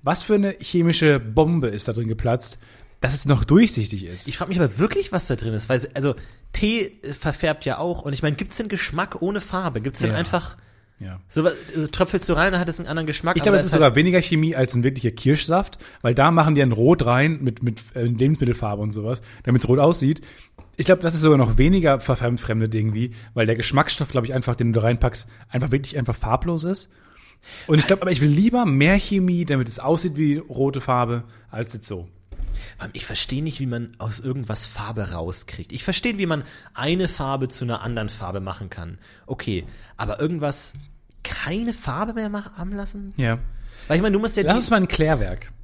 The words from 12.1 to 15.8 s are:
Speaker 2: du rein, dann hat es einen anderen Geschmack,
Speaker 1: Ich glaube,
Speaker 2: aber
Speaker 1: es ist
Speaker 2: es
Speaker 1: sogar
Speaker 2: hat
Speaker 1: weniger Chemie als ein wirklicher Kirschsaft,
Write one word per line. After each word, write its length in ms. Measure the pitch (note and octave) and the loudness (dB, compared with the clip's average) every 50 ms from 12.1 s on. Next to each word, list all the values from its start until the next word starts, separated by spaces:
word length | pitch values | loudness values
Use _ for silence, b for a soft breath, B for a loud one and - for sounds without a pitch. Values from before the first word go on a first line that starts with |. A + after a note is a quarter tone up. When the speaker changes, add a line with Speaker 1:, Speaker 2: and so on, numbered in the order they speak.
| - F#3 - - | 0 -2 0 0
Speaker 2:
du 40 | F3 | 2
rein, 200 | D3+ E3+ G3 F#3 | 4 4 2 2
dann 80 | F3 | 0
hat 80 | F3 D#3+ | -2 -2
es 100 | D#3 - | -4 -6
einen 80 | - G#2+ | -6 -6
anderen 200 | D3+ E3 D#3+ D3+ | -6 -4 -4 -4
Geschmack, 280 | D3 - - E3+ F3+ | -6 -2 -2 0 0
Speaker 1:
Ich 80 | E3+ C#3 | 2 4
glaube, 120 | G#3 G3+ G3 | 6 6 6
Speaker 2:
aber 0 | |
Speaker 1:
es 60 | - | 4
ist 40 | F3+ | 4
Speaker 2:
es 60 | - | 4
Speaker 1:
sogar 160 | D#3+ D#3 C3+ | 6 6 6
Speaker 2:
hat 60 | A2+ | 6
Speaker 1:
weniger 260 | C#3 D#3 F3+ F3 F3+ | 6 4 6 4 4
Chemie 340 | E3 - F3 D#3 D#3 D#3+ E3 | 2 2 2 2 2 2 2
als 180 | C3 C3 B2 - | 0 0 0 2
ein 80 | A#2+ A#2+ | 2 2
wirklicher 260 | C3+ C3+ B2+ A#2 A#2 | 0 0 0 -4 -4
Kirschsaft, 680 | A2 - - C3 D3+ D3 - - D#3+ F#3 G3+ - - - | -4 0 2 2 2 2 2 0 0 0 0 -2 -8 -20